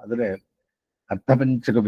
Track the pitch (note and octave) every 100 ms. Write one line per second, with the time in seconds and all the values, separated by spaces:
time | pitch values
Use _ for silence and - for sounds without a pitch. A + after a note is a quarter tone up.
0 | G#2 A#2 A2 F#2+ _ _ _ _ _ _
1 | - G2 - C3 C3 B2+ B2 A#2